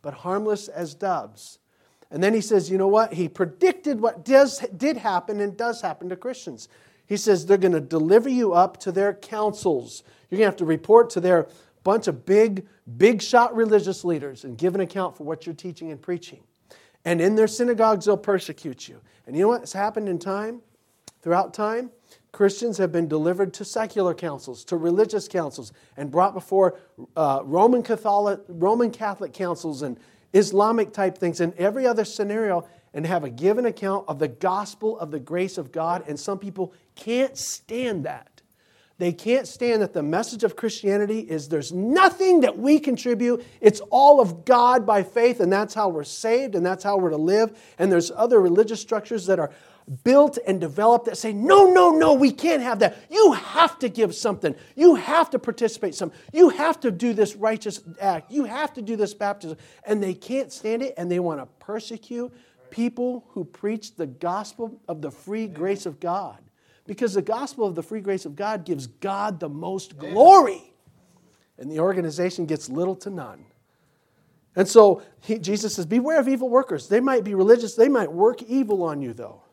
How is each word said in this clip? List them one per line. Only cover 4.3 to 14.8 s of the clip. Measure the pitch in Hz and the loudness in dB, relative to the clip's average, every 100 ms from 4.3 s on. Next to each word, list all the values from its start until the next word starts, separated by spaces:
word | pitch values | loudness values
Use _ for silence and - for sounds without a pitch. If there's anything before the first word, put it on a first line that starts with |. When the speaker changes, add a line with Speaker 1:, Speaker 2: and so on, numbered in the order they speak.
| 269 277 - - 185 | 4 4 0 -12 -4
Speaker 1:
did | 277 247 | -4 -2
happen | 226 180 - 208 | -2 -4 -4 -6
and | 202 202 | -6 -4
does | 233 226 | -6 -6
happen | 185 151 180 | -8 -8 -10
to | 180 | -10
Christians. | 151 - - 120 - _ _ _ | -10 -12 -14 -16 -18 _ _ _
He | _ 202 | _ -4
says, | 214 190 165 | 2 2 4
"They're | 196 | 4
gonna | 185 165 | 4 0
deliver | 135 165 156 208 247 | 0 -2 4 4 4
you | 254 220 | 0 2
up | 170 190 - | 4 2 0
to | - | -6
their | 180 202 | -2 -2
councils." | 202 - 220 214 208 190 143 117 - _ _ _ | -2 -10 -4 -4 -2 -2 -2 -6 -18 _ _ _
You're | 185 | 0
gonna | 214 | 0
have | 190 | 0
to | |
report | 160 160 - 220 233 | -2 -2 6 6 6
to | - | 0
their | 180 175 147 - _ _ | 2 2 0 -10 _ _
bunch | - 214 208 | -2 0 -2
of | 139 - | -6 0
big, | 202 220 190 180 _ - 120 | 2 4 0 -10 _ -20 4
big | 202 226 | 4 4
shot | - 247 240 226 | 2 2 4 2
religious | 226 214 180 185 | 2 2 2 -6
leaders | 175 160 139 131 | -4 -4 -6 -14
and | 135 117 | -16 -4
give | 175 | -4
an | 190 | -2